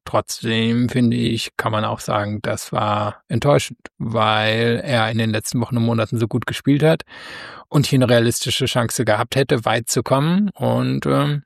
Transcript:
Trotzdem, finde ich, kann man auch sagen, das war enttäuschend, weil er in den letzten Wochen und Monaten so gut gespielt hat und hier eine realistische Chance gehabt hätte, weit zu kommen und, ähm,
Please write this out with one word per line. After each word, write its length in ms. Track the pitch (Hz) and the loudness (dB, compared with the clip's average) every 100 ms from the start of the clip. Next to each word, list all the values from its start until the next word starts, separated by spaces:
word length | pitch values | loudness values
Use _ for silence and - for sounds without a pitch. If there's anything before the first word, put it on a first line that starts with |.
Trotzdem, 840 | - 113 - - 117 113 113 117 123 | -2 -2 -2 -6 -2 0 2 2 0
finde 280 | 131 117 120 | 2 2 2
ich, 340 | 117 117 - - | 0 -2 -6 -4
kann 160 | 113 | -2
man 120 | 110 | -2
auch 140 | 110 110 | -2 -4
sagen, 400 | - 107 104 107 | -2 -2 -2 -4
das 320 | 117 107 - | -4 -6 -4
war 520 | 120 107 104 104 - - | -2 0 0 -2 -6 -6
enttäuschend, 540 | 113 143 143 - - - - | -2 2 2 0 -12 -20 -10
weil 840 | - 113 110 107 110 110 117 117 | -4 0 2 2 2 0 0 -2
er 260 | - 120 110 | 0 0 0
in 80 | 113 | 0
den 120 | 113 | 0
letzten 300 | 107 - 127 | -2 -2 -4
Wochen 160 | 113 120 | -2 0
und 60 | |
Monaten 380 | 113 117 110 117 | 0 0 0 -2
so 80 | 113 | -2
gut 180 | 131 - | -2 -4
gespielt 380 | - - 139 | -4 0 4
hat 180 | 156 160 - - - - - - - | 4 2 -4 -18 -18 -16 -16 -18 -2
und 180 | 151 | 0
hier 140 | 120 135 | 2 4
eine 100 | 123 | 4
realistische 580 | 120 117 - 127 - 127 | 4 4 0 -2 -2 0
Chance 380 | 127 117 - | 0 -2 0
gehabt 300 | 110 107 117 | 0 0 0
hätte, 300 | 135 - 131 | 0 0 0
weit 240 | 113 117 113 | 2 0 0
zu 160 | 131 | -2
kommen 460 | - 135 156 180 208 | 2 2 2 2 0
und, 500 | - 120 120 127 135 143 | -2 0 0 0 -2 0
ähm, 360 | 139 147 147 | 0 0 -2